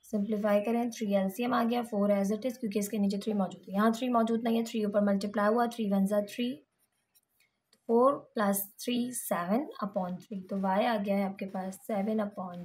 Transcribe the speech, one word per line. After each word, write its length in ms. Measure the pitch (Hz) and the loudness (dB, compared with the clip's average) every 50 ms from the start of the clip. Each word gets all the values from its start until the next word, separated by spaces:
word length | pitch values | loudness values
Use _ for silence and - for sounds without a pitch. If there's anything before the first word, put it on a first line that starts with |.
| _ | _
Simplify 540 | - - 214 202 214 220 202 208 214 202 208 | -4 -4 -2 -2 0 -2 0 2 4 2 4
करें, 280 | 208 233 233 233 240 240 | 2 2 0 0 0 -2
थ्री 220 | 226 - 226 202 202 | -4 -4 -2 0 2
एलसीएम 380 | 196 190 190 190 - 240 247 254 | 2 2 0 -2 -2 -2 0 2
आ 100 | 240 233 | 2 2
गया, 180 | 226 233 240 233 | 2 0 0 -2
four 280 | 226 - 202 202 202 202 | -2 0 0 2 4 4
as 180 | 202 196 196 | 2 2 0
it 140 | 214 208 214 254 | 0 0 -2 -4
is, 100 | 240 - | -4 -2
क्योंकि 220 | - 214 202 214 | -6 -2 -2 -2
इसके 180 | 202 202 - 214 | -2 -2 0 0
नीचे 180 | 202 196 196 202 | 0 0 0 0
थ्री 160 | - 226 214 | -2 -2 0
मौजूद 280 | 208 190 175 - - | 0 0 -2 -2 -12
है, 120 | - - 190 | -14 -4 0
यहाँ 160 | 196 214 233 226 | 2 4 4 2
थ्री 160 | - 262 247 | 2 0 2
मौजूद 340 | 247 233 226 226 233 226 233 | 2 2 2 2 2 0 0
नहीं 140 | 233 226 226 | 2 0 0
है, 60 | 233 | 0
थ्री 180 | - - 226 214 | 0 -2 -2 -2
ऊपर 160 | 208 208 208 208 | 2 2 2 4
multiply 500 | 202 202 202 202 202 - 226 202 208 220 | 4 2 2 0 -2 -2 2 2 2 4
हुआ, 120 | 240 240 233 | 4 2 0
थ्री 220 | 233 - 226 202 | 0 -2 -2 0
वन 140 | 196 196 190 196 | 2 2 2 4
ज़ा 140 | 208 208 208 | 2 0 0
three, 220 | 208 - - 240 247 262 - _ _ _ _ _ _ _ _ _ _ _ _ _ _ _ _ _ _ _ _ _ _ _ _ _ - | -2 -4 -4 -4 -4 -4 -8 _ _ _ _ _ _ _ _ _ _ _ _ _ _ _ _ _ _ _ _ _ _ _ _ _ 2
four 240 | 233 233 247 269 285 302 - - _ | 4 6 6 6 4 2 -6 -8 _
plus 280 | 233 214 196 202 196 - - - - | -2 0 0 0 0 -4 -8 -12 -10
three 140 | - - 247 240 240 247 254 | -6 -4 -2 -2 -2 -4 -6
seven 540 | - - - 202 170 175 175 202 247 311 427 - - - | -8 -4 -4 -2 -2 0 0 0 0 0 -4 -8 -8 -8
upon 380 | 196 - 202 185 180 180 180 | -6 -4 -4 -4 -4 -6 -10
three, 180 | - _ 214 190 | -10 _ -12 -12
तो 200 | 185 - 196 196 | -8 -6 -6 -2
Y 240 | 190 190 190 196 233 | 0 0 2 2 2
आ 100 | 247 233 214 | 2 0 0
गया 180 | 202 202 196 | 0 0 0
है 80 | 196 202 | 0 0
आपके 200 | 190 190 - 202 190 | -2 -4 -6 -10 -8
पास 320 | - 190 185 190 190 - - - | -6 -6 -8 -8 -10 -12 -8 -4
seven 360 | 226 196 196 214 220 220 208 | -2 -2 0 0 0 -2 -2
upon 380 | 208 208 - 190 180 175 175 | -4 -6 -10 -10 -10 -10 -12